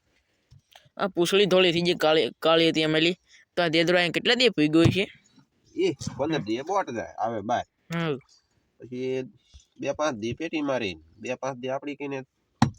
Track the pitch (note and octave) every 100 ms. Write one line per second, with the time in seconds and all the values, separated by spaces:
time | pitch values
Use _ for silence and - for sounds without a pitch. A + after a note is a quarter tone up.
0 | _ _ _ _ _ - _ - _ -
1 | G3 F3 E3+ G3 G3+ F#3 F#3 E3+ F3 E3+
2 | D3+ D#3+ A2+ - D#3+ E3 E3 D#3 D#3 D#3
3 | E3 F#3 _ _ _ - E3+ D#3+ E3+ F3+
4 | E3+ D#3+ A3 B3 A#3+ D3+ D3+ D#3+ E3+ F#3
5 | G#3 - _ _ _ _ _ - F#4 C#3
6 | - - E3 D3 G#2 A#2 D#3 G3 D3+ A2+
7 | E2 - A2+ A2+ G#2 A2+ - _ - E3+
8 | E3 C3+ - _ _ _ _ _ B2 B2+
9 | B2+ C3 C3 - _ - _ - B2+ C#3+
10 | D3+ A2+ A2+ B2+ E3 D#3+ C#3+ B2+ G2+ D#2+
11 | - - A2 B2+ C3 B2+ B2+ C3+ D3 C#3
12 | C#3+ C3+ C3 _ _ _ -